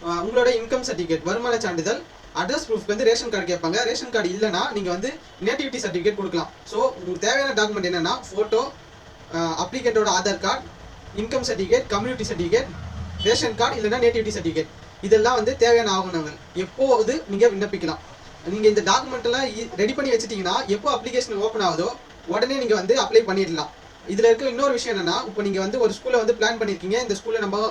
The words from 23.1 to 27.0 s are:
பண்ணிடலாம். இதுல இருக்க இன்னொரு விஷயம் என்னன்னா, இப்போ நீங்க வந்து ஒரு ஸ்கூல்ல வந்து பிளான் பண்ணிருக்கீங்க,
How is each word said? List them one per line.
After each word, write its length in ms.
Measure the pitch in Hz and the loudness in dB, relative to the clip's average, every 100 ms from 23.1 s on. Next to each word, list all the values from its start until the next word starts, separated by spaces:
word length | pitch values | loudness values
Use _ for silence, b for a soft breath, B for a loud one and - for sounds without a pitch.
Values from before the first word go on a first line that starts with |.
| 226 | 4
பண்ணிடலாம். 480 | 202 196 175 160 - - - - - | 4 2 0 -2 -6 -10 -20 -16 -6
இதுல 180 | 196 233 | 4 4
இருக்க 220 | 226 262 | 4 2
இன்னொரு 240 | 240 277 | 0 0
விஷயம் 200 | 240 240 | 0 -2
என்னன்னா, 220 | 196 170 285 240 | -2 0 -2 -2
இப்போ 160 | 202 | -4
நீங்க 180 | 202 190 | -2 -2
வந்து 200 | 196 254 | 0 2
ஒரு 140 | 214 | 2
ஸ்கூல்ல 240 | - 254 240 | 0 0 2
வந்து 160 | 220 | 2
பிளான் 260 | 226 214 226 | 2 0 0
பண்ணிருக்கீங்க, 380 | 208 175 185 226 | -2 -2 -2 -2